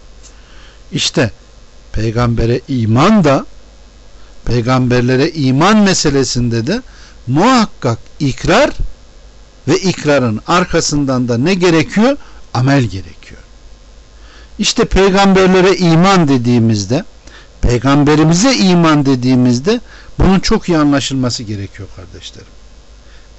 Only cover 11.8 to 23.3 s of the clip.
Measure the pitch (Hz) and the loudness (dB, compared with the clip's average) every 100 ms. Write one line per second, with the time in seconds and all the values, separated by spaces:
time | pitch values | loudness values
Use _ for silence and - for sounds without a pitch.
11.8 | 151 202 240 285 - - - 120 131 139 | 0 0 0 0 -8 -20 -8 -2 0 2
12.8 | 113 95 87 - - - - - - - | 0 -6 -14 -18 -20 -20 -20 -20 -20 -20
13.8 | - - - - - - - - - - | -20 -20 -20 -20 -20 -20 -20 -8 -4 -2
14.8 | 220 185 196 190 196 190 190 185 190 185 | 0 2 2 2 2 4 4 4 2 2
15.8 | 170 160 190 190 147 131 120 120 113 104 | 2 4 4 2 2 0 2 2 2 0
16.8 | 98 139 - - - - - - 117 120 | -2 -4 -6 -20 -20 -20 -20 -4 -2 0
17.8 | 135 143 143 151 160 170 262 240 190 175 | 0 2 2 2 2 2 2 2 2 2
18.8 | 165 151 135 131 123 127 127 120 160 240 | 2 2 2 0 2 2 2 0 -2 -4
19.8 | - - - - 170 196 - 220 - 160 | -6 -20 -14 0 2 2 0 -2 0 0
20.8 | 147 139 - 135 123 117 104 101 98 - | 2 0 -2 -4 -4 -6 -10 -10 -10 -14
21.8 | 95 98 85 87 - - - - - - | -18 -18 -20 -18 -20 -20 -20 -20 -20 -20
22.8 | - - - - - | -20 -20 -20 -20 -18